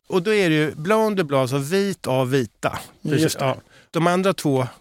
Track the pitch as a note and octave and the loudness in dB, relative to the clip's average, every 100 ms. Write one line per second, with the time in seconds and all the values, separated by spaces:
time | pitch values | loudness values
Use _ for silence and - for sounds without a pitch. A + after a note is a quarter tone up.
0 | - F#3+ F3+ G#3+ F3+ D#3 D3+ C3 D#3+ A3 | -2 -2 0 0 2 2 0 -2 0 2
1 | A3 G3 D#3 C#3 B2+ C#3+ C#3 F#3+ G3+ - | 2 0 0 0 0 -2 -2 0 0 -2
2 | - C3 B2 C#3 A#2 - - - - - | -2 0 2 0 -2 -4 -6 -6 -10 -12
3 | D#3 D3+ D#3 - C3+ A2+ - - _ E3 | -2 0 0 0 -4 -4 -10 -20 _ 0
4 | E3+ F3+ F#3+ - D3+ C3 B2+ - | 2 2 0 0 0 0 -2 -8